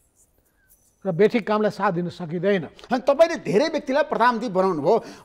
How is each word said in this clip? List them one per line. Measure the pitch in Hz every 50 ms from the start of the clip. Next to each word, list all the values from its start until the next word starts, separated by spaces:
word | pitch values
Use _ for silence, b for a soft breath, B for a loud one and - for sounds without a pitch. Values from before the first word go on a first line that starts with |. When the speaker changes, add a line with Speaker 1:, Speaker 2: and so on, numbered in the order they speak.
| _ _ _ _ _ _ _ _ _ _ _ _ _ _ _ _ _ _ _ _ -
Speaker 1:
र | 190 175
बेठिक | 156 208 208 - 233 175
कामलाई | - 214 214 214 202
साथ | - - 196 208 175
दिन | 170 175 170
सकिँदैन। | - - 180 151 170 180 165 202 208 185 143 - - - - -
Speaker 2:
अनि | 254 262 -
तपाईँले | - 277 277 330 339 339 220
धेरै | - 226 180 214 294 320
व्यक्तिलाई | 320 285 - - 262 294 285
प्रधानमन्त्री | 294 - 202 226 247 240 214 233 247
बनाउनु | 175 185 185 190 180 147 135
भयो, | 165 226 220 B B B B